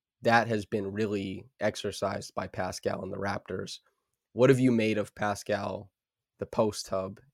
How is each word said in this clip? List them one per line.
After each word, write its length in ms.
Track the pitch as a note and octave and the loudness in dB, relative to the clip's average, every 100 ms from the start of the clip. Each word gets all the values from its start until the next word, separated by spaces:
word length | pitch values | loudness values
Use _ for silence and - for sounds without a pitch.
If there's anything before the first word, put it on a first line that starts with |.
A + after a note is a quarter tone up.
| _ _ | _ _
That 260 | A#2 A#2 A2+ | 4 4 4
has 180 | G#2+ F#2+ | -2 -2
been 260 | A2 G2 | -4 -4
really 560 | G2+ G#2+ G#2 F#2+ F#2+ - _ | -2 -2 -2 -4 -8 -14 _
exercised 760 | G#2+ - G#2 - G2 G2+ - | -2 -2 -6 -4 -4 -4 -6
by 140 | - F#2 | -8 -8
Pascal 540 | - F#2 - G2 - | -6 -6 -4 -4 -4
and 100 | F#2 | -6
the 60 | G2 | -4
Raptors. 640 | G2 F#2+ - F#2+ G2 - _ _ _ _ _ | -4 -4 -6 -8 -8 -12 _ _ _ _ _
What 160 | A2 C3 | 4 6
have 100 | B2+ | 8
you 120 | C3 | 6
made 260 | A#2 A2 G#2+ | 4 2 0
of 160 | G2 | -4
Pascal, 760 | - G#2 G2+ - G2+ G2+ F#2+ G#2 _ _ _ _ _ | -4 -2 -2 -2 -2 -2 -6 -10 _ _ _ _ _
the 80 | G2+ | -4
post 420 | - G#2+ - - | 2 2 0 -4
hub, 320 | F#2+ F#2+ G2 _ | -4 -4 -10 _